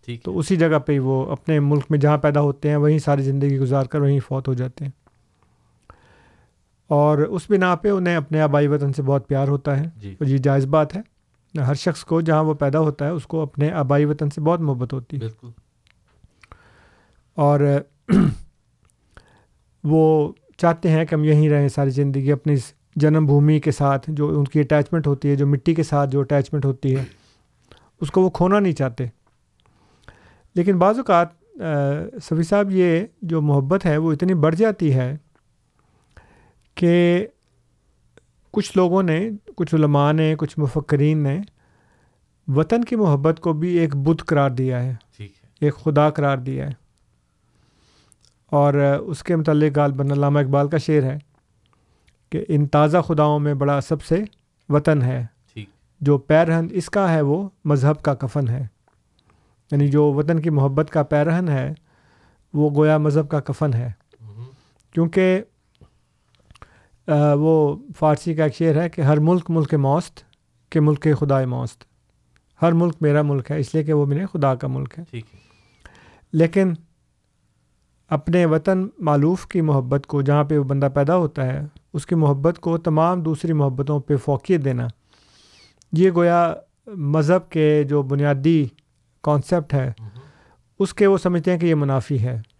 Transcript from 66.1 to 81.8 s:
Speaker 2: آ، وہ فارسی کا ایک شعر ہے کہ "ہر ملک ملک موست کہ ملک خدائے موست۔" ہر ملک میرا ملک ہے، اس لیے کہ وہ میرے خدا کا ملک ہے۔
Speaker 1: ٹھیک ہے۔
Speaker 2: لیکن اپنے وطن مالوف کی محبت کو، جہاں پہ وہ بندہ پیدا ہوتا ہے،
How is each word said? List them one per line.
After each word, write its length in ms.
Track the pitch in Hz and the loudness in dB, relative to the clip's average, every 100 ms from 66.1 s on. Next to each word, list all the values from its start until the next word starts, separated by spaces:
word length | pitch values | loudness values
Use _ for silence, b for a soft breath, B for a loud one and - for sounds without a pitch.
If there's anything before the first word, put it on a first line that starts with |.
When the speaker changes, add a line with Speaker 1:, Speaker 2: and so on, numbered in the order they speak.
| _ _ _ _ _ b b b b - | _ _ _ _ _ b b b b -2
Speaker 2:
آ، 260 | 151 147 | 2 2
وہ 420 | 143 156 160 147 151 277 170 | 2 2 2 2 -2 -12 -2
فارسی 360 | 156 147 - | 0 0 -2
کا 100 | 156 | -2
ایک 120 | 156 - | -2 0
شعر 200 | 165 151 | 0 0
ہے 140 | 175 | -2
کہ 120 | - | -2
"ہر 160 | 139 151 | 2 2
ملک 320 | 151 180 170 | 2 0 0
ملک 240 | 165 147 | -2 0
موست 460 | 151 135 151 - - _ _ _ _ _ | 0 2 0 -2 -16 _ _ _ _ _
کہ 100 | 165 | 0
ملک 280 | 151 147 160 143 | 2 2 0 0
خدائے 260 | 147 135 131 | 0 0 0
موست۔" 380 | 123 123 - - _ _ _ _ _ _ _ | -6 -8 -12 -20 _ _ _ _ _ _ _
ہر 100 | 170 | 0
ملک 240 | 165 175 160 | 2 0 0
میرا 200 | 151 147 | 0 2
ملک 300 | 147 143 120 | 0 -2 -4
ہے، 80 | 151 | -6
اس 140 | 135 | -2
لیے 100 | 160 | -2
کہ 100 | 147 | 0
وہ 120 | 151 143 | 0 0
میرے 200 | 143 190 | -2 -4
خدا 220 | 175 139 127 | -2 0 0
کا 120 | 139 | -4
ملک 320 | 131 135 - | -6 -8 -12
ہے۔ 40 | 170 | -14
Speaker 1:
ٹھیک 160 | 120 110 | -14 -16
ہے۔ 60 | b b b b b b b b b b | b b b b b b b b b b
Speaker 2:
لیکن 400 | 160 165 196 190 165 _ _ _ _ _ _ _ _ _ _ _ _ _ | 0 2 2 0 -2 _ _ _ _ _ _ _ _ _ _ _ _ _
اپنے 360 | 151 143 175 170 | -6 0 2 2
وطن 420 | 160 156 185 190 - | 2 0 0 -2 -6
مالوف 480 | 165 147 147 180 - | 0 2 2 0 -4
کی 140 | 185 | -2
محبت 460 | 156 139 123 139 - | 0 0 0 -4 -2
کو، 140 | 143 | -2
جہاں 220 | 135 143 | 0 0
پہ 140 | 147 151 | 2 0
وہ 60 | |
بندہ 260 | 135 139 139 139 | 0 0 0 0
پیدا 220 | 143 180 | 0 0
ہوتا 280 | 160 - 131 | 0 -4 -6
ہے، 160 | 139 147 - | -6 -10 -14